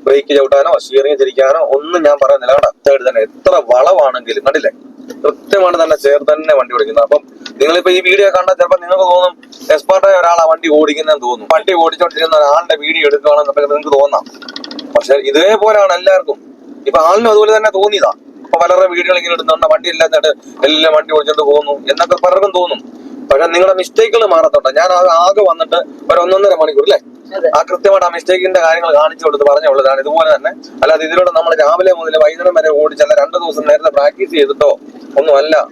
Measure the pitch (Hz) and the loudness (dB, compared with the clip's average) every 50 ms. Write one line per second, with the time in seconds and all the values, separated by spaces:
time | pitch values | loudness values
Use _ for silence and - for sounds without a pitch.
0 | 143 135 135 143 139 _ 147 143 139 135 139 139 139 - - 139 - - 127 135 | 0 0 0 0 0 _ 0 0 0 2 2 0 2 2 0 -2 -2 -2 -2 0
1 | 135 143 147 135 135 131 127 131 135 131 143 165 156 139 135 139 147 160 175 175 | 0 0 0 0 -2 -2 0 0 0 0 2 0 0 -2 -2 -4 -4 -4 -6 0
2 | 160 147 147 143 139 135 143 139 127 - - - 117 - - _ _ 143 139 135 | 2 2 2 2 2 2 2 0 2 0 2 2 2 0 -2 _ _ 0 0 2
3 | 123 127 123 117 110 107 - - - 190 180 170 147 - 123 123 135 165 190 180 | 0 -2 -2 -2 -4 -4 -6 -2 0 0 0 0 0 2 2 2 4 2 2 2
4 | 151 135 - 123 120 117 113 110 - 135 143 156 - - - - - - - - | 2 0 -2 -4 -8 -6 -8 -4 -2 -2 -2 0 -2 -4 -6 -6 -20 -20 -20 -20
5 | - - - - - 147 147 - - - - 202 185 180 170 170 165 160 156 151 | -20 -20 -20 -4 -4 -4 -4 -4 -6 -2 0 0 2 0 0 0 0 0 0 0
6 | - 139 143 147 139 143 151 151 156 156 151 135 123 123 123 117 110 107 113 - | 2 0 0 2 2 0 -2 -2 0 0 0 0 0 -2 -2 -4 -4 -2 0 -2
7 | 143 - 147 147 - - - - - - - - 135 151 165 180 175 185 180 185 | 0 2 0 -2 -2 -6 -20 -20 -20 -20 -4 -2 -2 0 0 0 0 0 0 0
8 | 180 180 190 196 202 196 180 185 180 185 190 180 175 175 185 180 175 175 185 190 | 0 0 0 2 2 2 2 0 0 0 0 0 2 0 0 -2 0 -2 0 0
9 | 190 180 175 180 180 180 170 _ - - - - - - 156 151 - - 190 190 | 2 2 2 2 2 0 -4 _ -20 -20 -20 -20 -2 -2 -2 -2 0 0 0 2
10 | 190 196 196 180 175 170 170 170 165 160 160 160 165 165 151 151 156 151 147 151 | 4 2 2 2 2 2 2 2 2 2 0 -2 0 0 2 2 2 0 -2 -4
11 | 156 151 156 147 127 - - - - - 160 - - - 190 170 165 165 165 - | -2 -2 -2 -2 -2 -6 -8 -8 -2 -2 -2 0 0 -2 -2 0 0 -2 0 -2
12 | 180 175 - - 165 160 160 156 151 143 143 160 - - 160 147 147 151 160 156 | -4 -4 -2 -4 -4 0 0 2 2 2 2 0 0 -2 -4 -4 -4 -6 -6 -2
13 | 156 147 143 147 143 151 147 147 147 143 139 143 147 143 143 151 147 151 143 135 | -2 0 0 0 2 2 2 2 0 0 -2 -2 -2 -2 -2 -4 -2 -2 0 2
14 | 139 143 - - - - - - - - - - - - - - - - - - | 2 2 0 -4 -6 -8 -20 -20 -20 -20 -18 -18 -18 -16 -16 -16 -16 -4 -4 -4
15 | - - 135 139 135 135 139 151 170 196 220 208 202 220 214 208 202 190 175 175 | 0 2 0 0 0 0 0 2 2 2 2 2 2 2 2 2 2 2 0 0
16 | 180 190 190 185 185 - 139 - - - - - - - - - - - - - | 0 2 2 2 0 -4 -8 -10 -10 -20 -20 -20 -20 -20 -20 -8 -8 -2 0 2
17 | 156 165 185 208 233 233 214 208 214 214 220 220 214 214 196 190 196 208 208 196 | 2 2 2 2 2 2 2 2 2 2 2 0 0 -2 -2 0 -2 -2 -2 -2
18 | - - - - _ - - - - - - 165 175 175 180 180 190 185 175 170 | -2 -2 -4 -6 _ -20 -20 -20 -10 -6 -2 -2 0 2 2 2 2 0 0 -4
19 | 180 180 185 180 175 175 170 165 147 - - - - - - 127 127 175 170 160 | -2 -2 -2 -2 -2 -4 -6 -6 -2 -4 -2 -2 0 0 0 0 -2 -6 -2 -2
20 | 165 160 160 156 143 156 139 - - - - - - 139 156 156 156 160 156 151 | -2 0 0 0 0 0 -4 -4 -8 -20 -12 -4 -2 -2 0 0 0 2 2 0
21 | 151 151 156 151 143 143 151 151 151 143 143 147 147 143 143 139 131 - - - | -2 0 -2 -2 -2 -2 -4 -2 0 0 0 0 0 -2 -8 -8 -4 -6 -2 -2
22 | 170 170 180 - - 180 185 196 196 - - 185 180 175 - - - - - - | 0 -2 -2 0 0 0 0 2 0 0 -2 -2 -4 -4 -6 -10 -12 -20 -20 -20
23 | - - - - - - - 135 160 170 170 175 185 190 190 190 185 - - - | -20 -20 -18 -18 -4 -2 0 0 0 0 0 0 2 2 2 0 -2 -6 0 0
24 | 226 226 - 226 226 202 - 220 - 208 - 190 - 135 131 147 165 185 185 175 | 0 2 2 0 0 2 2 2 2 2 0 0 -2 0 -2 0 0 0 0 2
25 | 180 185 165 165 175 185 196 202 208 185 175 165 160 143 160 175 - - - - | 2 2 2 2 2 2 2 2 2 0 0 -2 -4 -4 -4 -6 -6 -6 -12 -20
26 | - - 175 180 175 175 185 190 202 202 185 160 156 156 147 135 143 180 - - | -4 -2 -2 0 0 0 0 2 2 2 2 2 0 -2 0 -2 0 2 0 -2
27 | - - - - - - - 190 - - - 294 320 - 185 180 - 196 196 190 | -2 -8 -20 -20 -20 -12 -12 -4 -2 0 0 0 -2 -2 -6 -2 2 2 2 2
28 | 185 175 - 175 - - 185 185 185 185 185 185 165 160 165 170 170 165 151 143 | 0 -2 -4 -6 -2 -2 -2 0 0 0 0 0 2 2 0 0 0 0 2 2
29 | 151 156 - - 139 151 147 139 143 143 139 143 156 151 135 139 135 135 135 135 | 2 0 -2 -2 -4 -2 0 2 2 2 2 2 2 0 0 2 2 0 0 0
30 | 139 147 147 214 214 - - - 143 160 - - - - - - - 156 160 156 | -4 -4 -2 -2 0 0 0 0 -2 -6 -8 -8 -20 -20 -8 -4 0 0 0 0
31 | 160 156 165 175 185 175 - 160 165 165 160 156 151 143 160 175 185 185 180 170 | 0 -2 0 0 0 2 0 0 0 0 0 0 2 2 2 2 2 0 0 0
32 | 160 160 156 156 156 151 156 - 175 180 175 160 156 160 151 143 151 151 147 135 | -2 -4 0 2 2 2 0 0 -2 0 0 2 0 0 0 0 0 -2 0 0
33 | - - - - 143 147 - 175 170 165 147 151 151 151 147 147 156 156 - 143 | 0 2 2 0 0 0 -2 -6 -6 -6 -8 -8 0 0 0 2 2 0 0 0
34 | 139 147 143 131 131 131 165 160 143 135 139 139 147 143 - - - - - - | 0 0 -2 -2 -8 -6 0 -2 0 0 0 0 0 0 0 -2 -6 -20 -20 -20
35 | - - - - 143 160 147 139 143 156 156 151 - - | -20 -6 -4 -2 0 2 2 2 2 2 0 -2 -2 -4